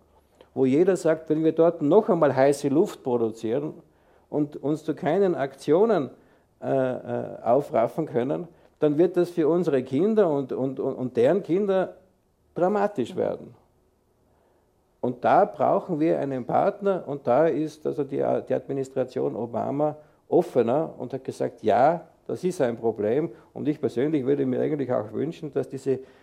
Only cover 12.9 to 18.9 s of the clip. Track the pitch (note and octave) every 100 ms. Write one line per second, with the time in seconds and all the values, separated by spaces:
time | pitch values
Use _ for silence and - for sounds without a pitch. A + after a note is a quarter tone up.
12.9 | - G#2+ A2+ G#2 F2+ - A#2+ _ _ _
13.9 | _ _ _ _ _ _ _ _ _ _
14.9 | _ A#2+ B2 A2 D3 G3+ - B2+ F3+ F#3+
15.9 | D3+ E3 D#3+ C#3 C3 A#2 B2 F3 G3+ G3+
16.9 | F3+ - C#3 - B2+ E3 C3+ D#3 - C#3
17.9 | C#3 C3+ C#3 B2 B2 - B2+ - C#3 C3+